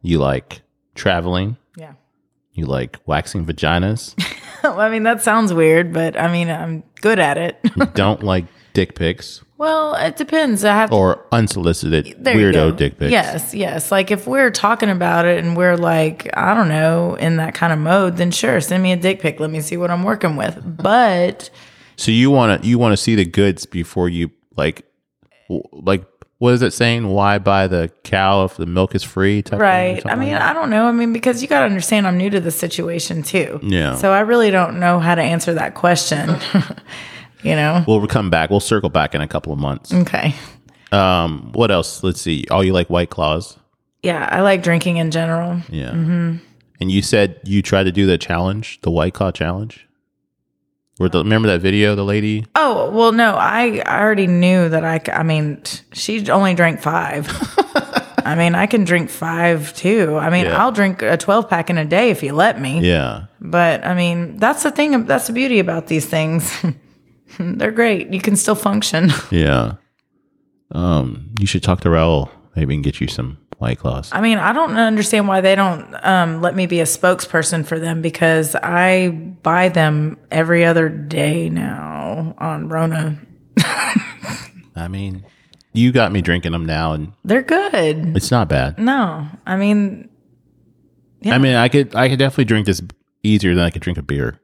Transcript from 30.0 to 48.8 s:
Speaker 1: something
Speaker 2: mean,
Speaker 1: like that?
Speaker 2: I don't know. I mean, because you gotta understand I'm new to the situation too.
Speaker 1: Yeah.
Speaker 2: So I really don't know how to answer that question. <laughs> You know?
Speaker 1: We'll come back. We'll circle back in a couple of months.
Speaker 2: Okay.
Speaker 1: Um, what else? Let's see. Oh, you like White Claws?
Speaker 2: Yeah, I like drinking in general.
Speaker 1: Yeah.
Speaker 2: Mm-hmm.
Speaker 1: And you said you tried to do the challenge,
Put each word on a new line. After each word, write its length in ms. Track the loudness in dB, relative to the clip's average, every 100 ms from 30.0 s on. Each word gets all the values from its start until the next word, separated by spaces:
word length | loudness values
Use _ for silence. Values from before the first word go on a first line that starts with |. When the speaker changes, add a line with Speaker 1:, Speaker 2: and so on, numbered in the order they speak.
Speaker 1:
something 180 | -4 -4
Speaker 2:
mean, 140 | -2
Speaker 1:
like 80 | -2
that? 100 | -2
Speaker 2:
I 20 |
don't 160 | -2 0
know. 180 | 2 2
I 40 |
mean, 200 | 2 0
because 280 | 0 0 -2
you 80 | 0
gotta 160 | 0
understand 420 | 2 0 0 0 2
I'm 120 | 0
new 100 | 0
to 120 | -2
the 100 | -2
situation 720 | -4 -6 -6 -6 -6 -6 -6
too. 380 | -4 -2 -2 -6
Speaker 1:
Yeah. 320 | -2 0 0
Speaker 2:
So 180 | 0 2
I 80 | 2
really 300 | 2 2 4
don't 280 | 2 0 0
know 200 | 2 2
how 160 | 2
to 80 | 0
answer 320 | 0 -2 -2
that 200 | -4 -4
question. 600 | 0 2 2 0 -4 -2 -4 0
<laughs> 240 | 0 0 -8 -16 -18 -18 -20 -20 _
You 120 | -2 0
know? 280 | 2 2 4
Speaker 1:
We'll 200 | 2 2
come 240 | -2 0
back. 180 | 0 2
We'll 100 | 2
circle 300 | 2 0 0
back 260 | 0 0
in 60 | -2
a 80 | -4
couple 240 | -6 -6
of 60 | -4
months. 340 | -4 -6 -2
Speaker 2:
Okay. 420 | 0 0 0 -2 -4 -12 -20 _ _ -2
Speaker 1:
Um, 580 | 2 2 2 0 -4 -8
what 180 | 0 2
else? 320 | 2 0 -4
Let's 160 | -4 -4
see. 280 | -4 -4 0
Oh, 120 | 2
you 100 | 2
like 160 | 2 2
White 220 | 0 -2
Claws? 480 | -2 -2 -2 -6 -18 _ _ _ _
Speaker 2:
Yeah, 240 | -4 -4 -2
I 80 | 2
like 220 | 2 2
drinking 340 | 2 0 0 -2
in 140 | -2
general. 500 | -2 -2 -4 -4 -6 -8
Speaker 1:
Yeah. 220 | -8 -6
Speaker 2:
Mm-hmm. 460 | -4 -2 0 -2 -4 -12 _ _ _
Speaker 1:
And 100 | -2
you 120 | 0
said 360 | 2 2 2 -2
you 160 | -2 0
tried 220 | 2 2
to 80 | 2
do 140 | 2 2
the 100 | 2
challenge, 640 | 0 -2 -2 -2 -8 -8